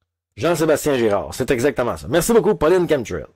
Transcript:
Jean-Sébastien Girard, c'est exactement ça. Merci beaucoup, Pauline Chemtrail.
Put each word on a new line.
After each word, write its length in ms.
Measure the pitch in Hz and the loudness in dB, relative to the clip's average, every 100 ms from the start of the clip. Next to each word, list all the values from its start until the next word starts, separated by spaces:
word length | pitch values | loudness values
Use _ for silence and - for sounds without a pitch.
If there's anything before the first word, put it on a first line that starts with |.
| _ _ _ - | _ _ _ -6
Jean-Sébastien 600 | 123 170 156 143 147 135 | -2 0 2 0 0 0
Girard, 360 | 113 101 76 - | 2 0 -2 -6
c'est 160 | 120 | -2
exactement 460 | 135 135 123 120 85 | 0 0 0 -4 -6
ça. 120 | - | -4
Merci 240 | 156 165 | -2 2
beaucoup, 220 | 233 180 180 | 2 2 2
Pauline 320 | 151 185 170 | 2 2 2
Chemtrail. 380 | 147 107 87 60 | 0 -2 -8 -10